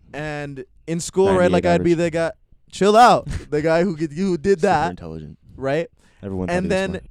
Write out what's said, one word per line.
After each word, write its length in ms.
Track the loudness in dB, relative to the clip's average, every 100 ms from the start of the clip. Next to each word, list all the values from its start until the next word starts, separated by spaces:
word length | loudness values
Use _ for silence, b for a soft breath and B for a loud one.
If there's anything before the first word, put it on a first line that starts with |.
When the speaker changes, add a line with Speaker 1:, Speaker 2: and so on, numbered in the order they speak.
| _
Speaker 1:
And 520 | -12 -10 -10 -10 -14 -18 _ -10
in 100 | -8
school, 280 | -4 0 2
right, 160 | 4 2
like, 140 | 2
Speaker 2:
Ninety-eight 120 | 2
Speaker 1:
I'd 100 | 2
be 80 | 2
Speaker 2:
average. 120 | 2 0
Speaker 1:
the 40 |
guy, 220 | -2 -6 -8 _ -20 _
chill 240 | 0 4 8
out, 300 | 8 6 0
Speaker 2:
<laughs> 240 | -10 -6
Speaker 1:
the 120 | -2
guy 220 | 2 2
who 120 | 0 -2
get, 140 | -6
who 240 | -2 -2 0
did 220 | 0 2
Speaker 2:
Super 80 | 2
Speaker 1:
that, 180 | 0 -2
Speaker 2:
intelligent. 480 | -6 -12 -12 -14 -20 -20
Speaker 1:
right? 320 | -8 -4 -4 -4 b b b
Speaker 2:
Everyone 300 | -8 -6 -4
Speaker 1:
And 0 |
Speaker 2:
thought 120 | -4
he 40 | -2
was 40 |
Speaker 1:
then 200 | -2 -4
Speaker 2:
smart. 140 | -8 -10